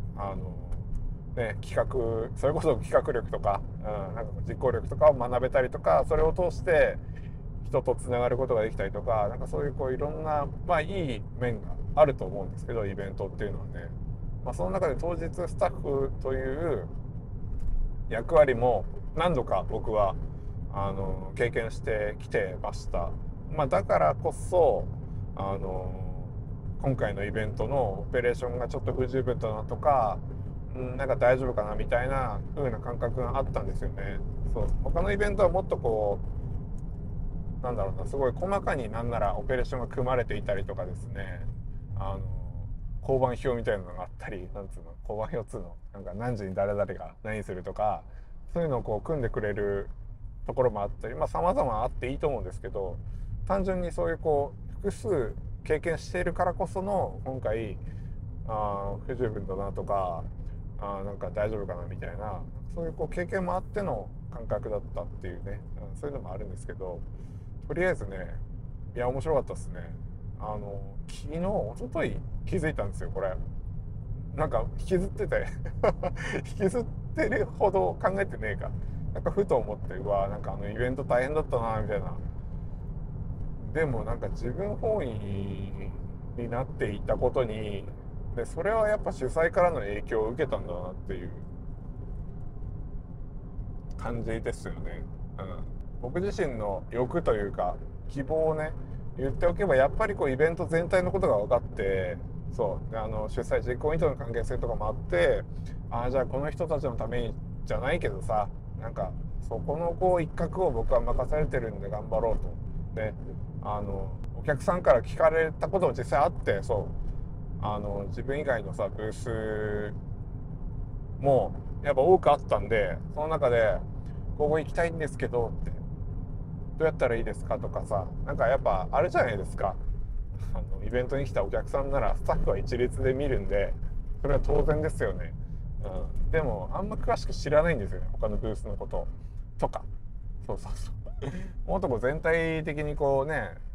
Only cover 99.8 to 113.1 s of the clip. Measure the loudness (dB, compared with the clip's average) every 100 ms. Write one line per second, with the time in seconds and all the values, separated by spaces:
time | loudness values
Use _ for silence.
99.8 | 8 6 2 2 2 6 4 4 2 2
100.8 | 4 4 4 4 4 4 6 4 2 0
101.8 | 2 2 0 -4 -6 -6 -4 0 0 0
102.8 | -4 -4 -2 -2 -2 -2 2 2 2 0
103.8 | 2 4 4 2 -2 -2 0 0 0 0
104.8 | 0 -2 0 4 6 4 0 -6 -6 -6
105.8 | -4 -2 0 2 2 0 -2 -2 0 0
106.8 | 0 -2 0 0 0 -2 -6 -6 -2 0
107.8 | 2 0 0 -2 0 2 0 -4 -8 -6
108.8 | -6 -4 -4 -4 -4 -4 -2 -2 -2 0
109.8 | 0 4 6 6 4 0 -2 2 2 2
110.8 | 4 4 4 2 2 2 2 0 -2 -4
111.8 | -4 -4 0 2 4 2 0 -2 -4 -4
112.8 | -4 -2 -2